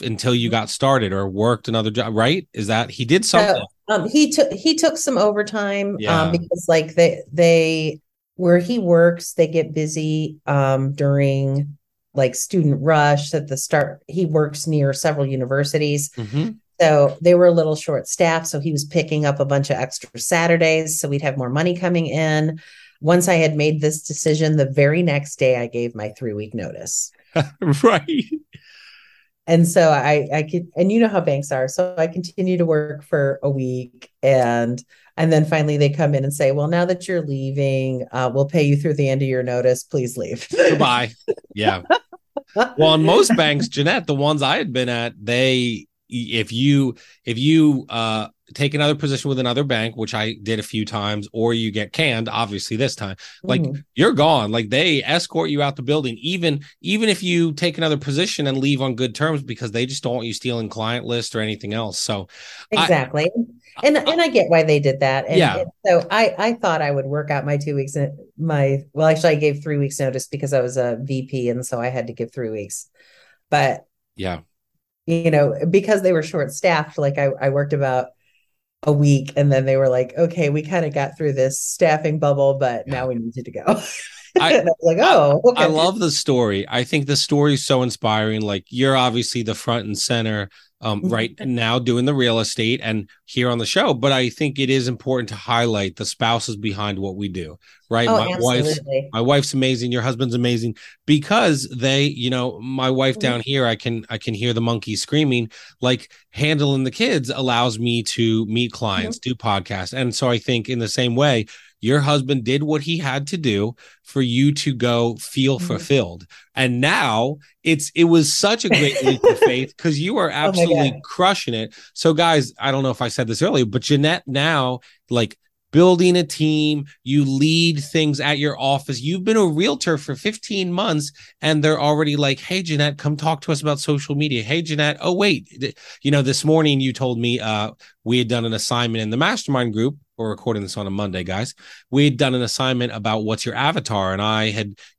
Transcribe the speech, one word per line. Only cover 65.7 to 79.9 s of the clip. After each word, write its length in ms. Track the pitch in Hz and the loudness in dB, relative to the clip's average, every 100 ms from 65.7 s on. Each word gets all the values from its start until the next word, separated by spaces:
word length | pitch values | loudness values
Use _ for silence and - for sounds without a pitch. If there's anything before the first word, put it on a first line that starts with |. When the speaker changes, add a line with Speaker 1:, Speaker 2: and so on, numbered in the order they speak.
| - | -4
Speaker 2:
so 240 | 202 175 - | 2 2 4
I, 240 | 208 220 180 | 2 2 2
I 140 | 214 | -2
thought 260 | 233 202 156 | 0 0 0
I 100 | 147 | 0
would 140 | 139 | -2
work 260 | 135 147 147 | -2 -4 -2
out 140 | 143 | -2
my 140 | 143 143 | -2 -2
two 160 | 147 | -2
weeks 220 | 143 139 147 | -4 -4 -2
in 200 | 143 - - - | -4 -6 -18 -6
my, 400 | 160 151 135 139 - | -2 2 2 0 -4
well, 140 | 139 156 | 0 2
actually 240 | 160 170 | 4 4
I 20 | |
gave 280 | 151 151 143 | 4 2 0
three 140 | 156 147 | -2 -2
weeks 240 | 139 - | -2 -2
notice 260 | 135 131 - | -4 -4 -8
because 280 | 143 143 | -6 -2
I 80 | 139 | 0
was 160 | 123 131 | 0 -2
a 180 | 120 117 | -2 -2
V 240 | 139 131 127 | -4 -6 -4
P. 240 | 135 120 | -4 -2
And 160 | 120 123 | -4 -4
so 120 | 120 | -4
I 100 | 120 | -4
had 180 | 127 117 | -4 -6
to 80 | |
give 180 | 120 117 | -8 -10
three 160 | - 113 | -8 -8
weeks, 380 | 110 101 - - _ _ _ _ _ - | -8 -10 -12 -16 _ _ _ _ _ -2
but 340 | 147 135 110 - _ _ - | 0 2 -2 -8 _ _ -8
Speaker 1:
Yeah. 240 | 95 85 82 _ _ _ _ _ | -6 -6 -10 _ _ _ _ _
Speaker 2:
you 260 | - 165 165 | -4 -2 2
know, 240 | 151 143 - 170 | 4 2 0 2
because 320 | 190 202 208 | 2 4 2
they 140 | 185 | 4
were 80 | 170 | 2
short-staffed, 720 | 156 175 139 - 185 160 151 - | 0 -4 -4 -2 0 2 0 -2
like, 220 | 143 143 | -2 0
I, 100 | 139 135 | -2 0
I 120 | 139 | -2
worked 240 | 139 143 | 0 0
about 320 | 147 139 127 127 _ _ _ _ _ _ _ | 0 0 0 -2 _ _ _ _ _ _ _
a 80 | - | 0
week 400 | 147 147 139 143 | 4 6 4 2
and 160 | - 143 | 0 2
then 160 | 135 135 | 4 4
they 100 | 135 | 2
were 120 | |
like, 280 | 135 | 4